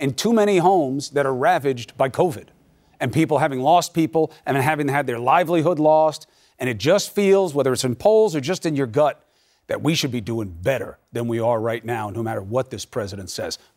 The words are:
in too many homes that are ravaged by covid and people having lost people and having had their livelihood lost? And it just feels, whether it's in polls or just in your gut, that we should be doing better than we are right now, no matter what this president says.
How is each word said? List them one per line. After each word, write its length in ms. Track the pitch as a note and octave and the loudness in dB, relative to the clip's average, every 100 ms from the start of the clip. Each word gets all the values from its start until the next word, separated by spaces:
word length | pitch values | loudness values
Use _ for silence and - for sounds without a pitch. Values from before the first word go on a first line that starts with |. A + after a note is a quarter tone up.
in 140 | C#3 | -4
too 180 | - G#3+ | -2 0
many 260 | A3+ G#3 F#3+ | 2 4 4
homes 520 | E3+ F#3 C3+ C#3 - | 4 4 2 -4 -4
that 160 | C#3+ C3+ | -2 0
are 80 | |
ravaged 640 | B2+ D#3 F3 C#3 B2 A2+ - | 2 2 2 0 -2 -6 -4
by 120 | C3 | -2
covid 380 | C3 F3 A#2 - _ _ _ _ - | 0 -2 -2 -14 _ _ _ _ -8
and 140 | C3 | -2
people 260 | B2+ D#3 C#3+ | 0 2 2
having 220 | D3+ C3 | 0 0
lost 340 | C3+ F3 E3 | 2 2 2
people 380 | E3 D#3+ D#3+ D#3 - - | 0 0 0 -2 -4 -4
and 100 | C3+ | 0
having 320 | C#3 D3+ C#3+ | 0 0 0
had 180 | C#3+ C3 | -2 -2
their 140 | A#2 | -2
livelihood 580 | B2 E3 E3 E3+ D#3 D#3 | 2 2 2 2 2 2
lost? 480 | D3+ D#3 D#3 D3 - _ _ - | 4 4 2 -2 -12 _ _ -8
And 100 | B2+ | -6
it 100 | G#2+ | -2
just 360 | C3 G3 - | 2 2 0
feels, 400 | G3+ G3 G3 F#3 | 0 4 4 4
whether 180 | C#3+ C3 | 0 0
it's 120 | B2 | 0
in 100 | B2+ | -2
polls 400 | A#2 G#3 A3 G#3+ | 0 4 4 4
or 60 | D#3 | 0
just 260 | C3 F#3 E3+ | -4 -4 -2
in 80 | |
your 120 | C#3+ B2+ | -2 -2
gut, 360 | A#2+ D3 - _ _ _ _ - | 0 0 -2 _ _ _ _ -8
that 120 | G#2 | -4
we 140 | C3 | -2
should 160 | E3 C#3 | 0 -2
be 100 | A#2+ | -4
doing 280 | G#2 A2+ G2 | -6 -6 -6
better 480 | E2 F#2+ B2+ - - _ | -6 -2 -2 -4 -14 _
than 160 | A#2+ A#2 | -6 -4
we 100 | A#2 | -2
are 220 | A2+ A#2 | 0 0
right 240 | A2+ A#2 | -2 -4
now, 260 | A2 A#2 G#2+ | -4 -6 -6
no 120 | A#2 | -6
matter 200 | A2+ G#2+ | -6 -6
what 280 | G2 B2 B2+ | -4 -4 -4
this 140 | G#2 | -8
president 460 | - B2 G2+ G2 F#2 | -8 -6 -6 -8 -12
says. 280 | - F2+ - _ | -10 -8 -10 _